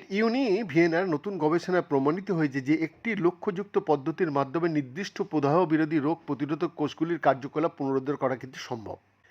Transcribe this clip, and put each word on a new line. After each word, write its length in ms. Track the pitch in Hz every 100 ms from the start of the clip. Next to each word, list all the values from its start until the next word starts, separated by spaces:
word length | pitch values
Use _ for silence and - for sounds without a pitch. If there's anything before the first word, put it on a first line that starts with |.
| -
ইউনি 540 | 196 226 240 269 190
ভিয়েনার 460 | 214 147 170 165 190
নতুন 280 | 147 202 190
গবেষণায় 440 | 151 165 175 180
প্রমাণিত 500 | 170 139 139 175 196
হয়েছে 300 | 175 151 135
যে 120 | 131
একটি 420 | 156 160 - 233 208
লক্ষ্যযুক্ত 640 | 165 175 - 180 202 202
পদ্ধতির 520 | 190 147 135 160 180
মাধ্যমে 380 | 139 135 151 170
নির্দিষ্ট 520 | 151 131 135 202 -
প্রদাহ 440 | 196 151 139 156 175
বিরোধী 340 | 156 156 156
রোগ 220 | 139 160 -
প্রতিরোধক 460 | 131 139 151 165 -
কোষগুলির 440 | 147 - 165 170
কার্যকলাপ 580 | 147 131 135 156 160 -
পুনরুদ্ধার 400 | 139 135 131 143
করা 180 | 135 123
কিন্তু 240 | 127 -
সম্ভব। 380 | - 120 98 - _ _ _